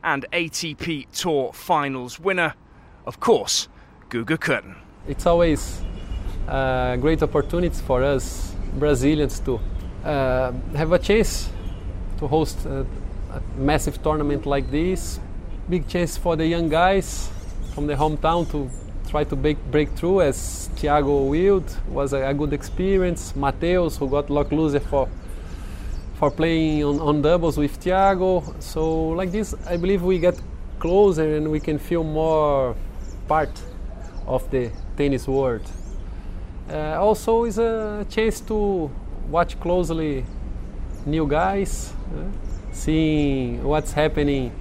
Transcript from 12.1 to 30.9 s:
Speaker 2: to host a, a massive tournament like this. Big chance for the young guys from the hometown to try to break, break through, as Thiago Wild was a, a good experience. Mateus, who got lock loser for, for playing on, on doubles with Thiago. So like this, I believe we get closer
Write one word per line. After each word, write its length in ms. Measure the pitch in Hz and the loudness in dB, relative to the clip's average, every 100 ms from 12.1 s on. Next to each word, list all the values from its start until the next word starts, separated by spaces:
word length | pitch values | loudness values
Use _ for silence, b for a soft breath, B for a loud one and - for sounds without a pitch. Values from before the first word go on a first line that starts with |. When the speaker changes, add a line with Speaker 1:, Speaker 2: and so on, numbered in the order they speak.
| - | -4
Speaker 2:
to 80 | 147 | 0
host 400 | 156 151 - 156 | 2 2 -2 -4
a, 180 | 135 131 - - - - | -4 -4 -4 -6 -6 -8
a 100 | - - - | -6 -6 0
massive 440 | 139 151 - - | 2 2 0 -2
tournament 460 | 156 151 147 143 143 | -2 0 0 0 0
like 240 | 139 127 | 0 0
this. 480 | 143 175 185 - - - - - - - | 0 0 0 -4 -6 -6 -8 -8 -8 -2
Big 180 | 175 147 | -2 0
chance 300 | 175 170 - | 0 0 0
for 180 | 175 160 | 0 2
the 120 | 160 | 2
young 200 | 170 165 | 2 2
guys 640 | 156 185 196 - - - - - - - - | 4 6 4 0 -4 -4 -6 -8 -8 -6 -4
from 100 | 147 | -2
the 80 | |
hometown 560 | 139 156 151 160 170 170 | 2 2 2 2 2 0
to 220 | 151 131 - - - - | -2 -4 -8 -8 -8 -2
try 160 | 151 | 0
to 120 | 147 139 | 0 2
break, 220 | 147 147 - | 2 0 0
break 200 | 151 147 | 2 2
through, 320 | - 170 190 | 0 2 4
as 500 | 156 131 - - - - | 4 2 -6 -8 -8 -4
Thiago 520 | 151 151 139 143 135 | 2 4 4 2 2
Wild 480 | 151 190 196 - - - | 4 4 4 0 -4 -4
was 240 | - 139 | -2 0
a, 140 | 135 135 | 0 0
a 60 | |
good 200 | 143 147 | 0 0
experience. 840 | 143 - - 185 196 180 165 - 139 | -2 -4 -2 2 4 2 -2 -6 -2
Mateus, 640 | 139 - 165 180 165 - | -2 0 2 2 2 0
who 120 | 135 | 0
got 220 | 143 147 | 0 2
lock 200 | 147 143 | 0 2
loser 280 | 147 160 143 | 2 2 2
for, 280 | - 139 127 - B B B B B B B B B - | 2 0 0 -4 B B B B B B B B B 0
for 140 | 147 | 0
playing 540 | - 160 165 160 151 | 2 2 4 2 2
on, 160 | 147 143 | 2 2
on 220 | 151 151 | 2 4
doubles 340 | 147 175 165 147 | 6 4 4 2
with 260 | 143 - | 0 0
Thiago. 800 | 180 185 196 185 185 180 170 - | 0 6 6 6 4 2 0 -10
So 460 | - 160 160 160 160 | -8 -2 0 2 0
like 220 | 160 185 | 0 0
this, 240 | 202 202 - - | -2 -4 -6 -4
I 100 | 175 | 0
believe 280 | 175 196 | 2 2
we 160 | 180 185 | 4 4
get 200 | 175 170 - - - - | 4 2 -8 -10 -10 -4
closer 580 | 165 | 2